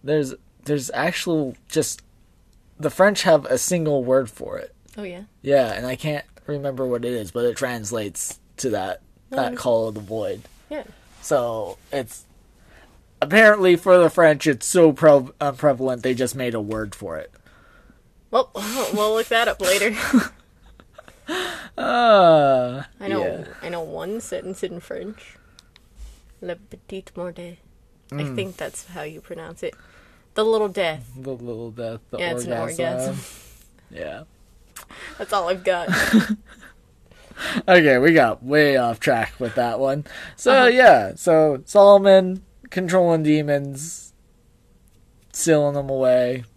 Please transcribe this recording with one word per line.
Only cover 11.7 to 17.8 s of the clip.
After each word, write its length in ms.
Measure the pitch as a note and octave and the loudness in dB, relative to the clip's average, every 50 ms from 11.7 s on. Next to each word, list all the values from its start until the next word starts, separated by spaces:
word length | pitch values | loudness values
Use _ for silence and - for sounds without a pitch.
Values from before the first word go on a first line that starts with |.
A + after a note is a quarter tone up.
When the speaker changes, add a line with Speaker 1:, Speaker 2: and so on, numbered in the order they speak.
| - _ _ _ - | -12 _ _ _ -10
Speaker 1:
it's, 320 | C#3+ B2 A2 - - - _ _ _ _ _ _ _ _ _ _ - _ _ _ _ _ _ _ _ - | -10 -10 -10 -14 -20 -20 _ _ _ _ _ _ _ _ _ _ -20 _ _ _ _ _ _ _ _ -6
apparently 540 | C#3+ E3 G#3+ A3 G#3+ G#3 G#3 F#3 F#3 F3 | 2 4 6 6 6 6 6 4 4 4
for 200 | E3 - G3 F3+ | 4 6 6 6
the 140 | F3+ F3 D#3+ | 6 6 4
French, 360 | - - E3+ D#3+ D3+ C#3 - | 4 4 4 4 4 4 0
it's 200 | D#3 C#3 A#2 - | -2 -2 -2 -4
so 260 | - - F#3 E3+ D#3+ C#3 | -2 2 4 4 4 4
pre-, 380 | - E3+ D#3 C#3+ C#3+ B2+ C3+ - _ | 6 6 6 6 6 2 -2 -10 _
uh, 120 | D3 C#3+ C3+ | -6 -6 -6
prevalent, 500 | B2+ - D3 C3+ A#2+ C3 C3 B2+ A#2+ A2 | 0 0 0 0 0 -2 -4 -4 -4 -2
they 100 | C3 B2+ | -4 -2
just 220 | A#2 C3 B2 - | -2 -2 -4 -4
made 180 | C3+ B2+ B2 A2+ | -6 -6 -6 -6
a 60 | A2+ | -6
word 340 | G#2+ G#2 A2 A2 A2 G#2 F#2 | -6 -6 -6 -8 -8 -10 -12
for 220 | - G#2 F#2 E2 | -14 -12 -10 -10
it. 160 | D#2 D#2 - _ _ _ _ _ _ _ _ _ _ | -10 -12 -14 _ _ _ _ _ _ _ _ _ _